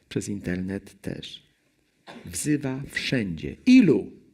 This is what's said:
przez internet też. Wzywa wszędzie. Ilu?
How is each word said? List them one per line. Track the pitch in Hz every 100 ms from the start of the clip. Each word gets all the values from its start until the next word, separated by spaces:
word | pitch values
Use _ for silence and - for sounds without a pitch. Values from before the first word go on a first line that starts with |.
| _
przez | - 107
internet | 101 92 90 95 98 - -
też. | - - - - _ _ _ _ _ _ - - -
Wzywa | - 151 143 131 131 139
wszędzie. | - - 131 98 80 71 - -
Ilu? | 254 185 104 85 - _